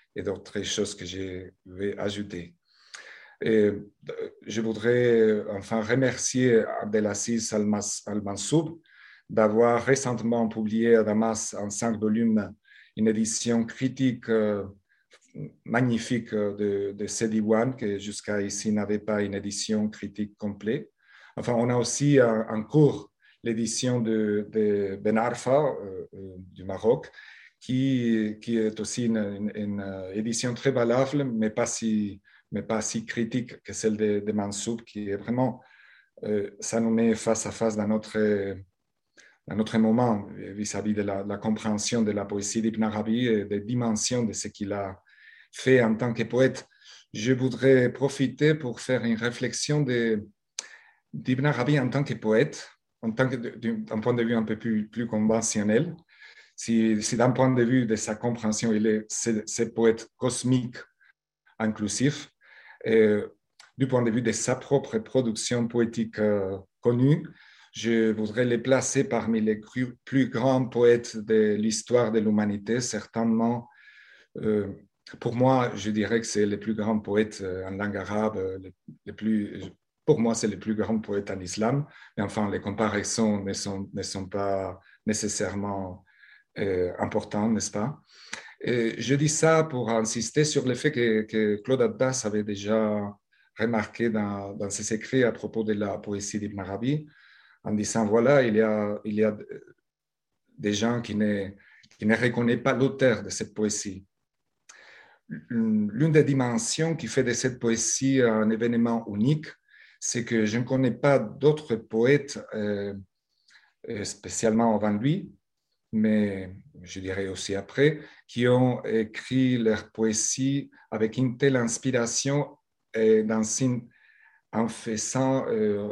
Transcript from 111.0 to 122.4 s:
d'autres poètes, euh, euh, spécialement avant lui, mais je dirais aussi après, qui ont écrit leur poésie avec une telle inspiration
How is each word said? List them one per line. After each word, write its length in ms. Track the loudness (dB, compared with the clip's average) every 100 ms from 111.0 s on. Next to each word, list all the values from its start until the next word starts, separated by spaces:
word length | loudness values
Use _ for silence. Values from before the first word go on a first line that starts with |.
| 4 4
d'autres 560 | 2 2 2 2 0 -4
poètes, 640 | -2 2 4 4 2 -10 -10
euh, 400 | -6 -4 -4 -4 -8 -14 _ _ _ _ _ _ _ -12
euh, 140 | -8
spécialement 720 | -8 -10 -10 -2 0 2 2 2
avant 160 | 0
lui, 400 | 0 0 -2 -4 -16 _ _ _ _ _
mais 640 | 0 2 2 0 -2 -8 -14 -20 -20
je 160 | -16 -10
dirais 280 | -6 -4 -4
aussi 280 | -6 -6 -6
après, 440 | -4 2 2 2 -6 -20 -10
qui 200 | 0 4
ont 360 | 6 4 0 0
écrit 720 | 0 0 -6 -2 2 2 4
leur 340 | 2 0 -2
poésie 800 | 0 0 2 -2 0 0 0 -4 -12 _
avec 260 | -2 0 2
une 200 | 0 2
telle 180 | 2 4
inspiration 1000 | 2 -2 -2 0 0 -2 0 0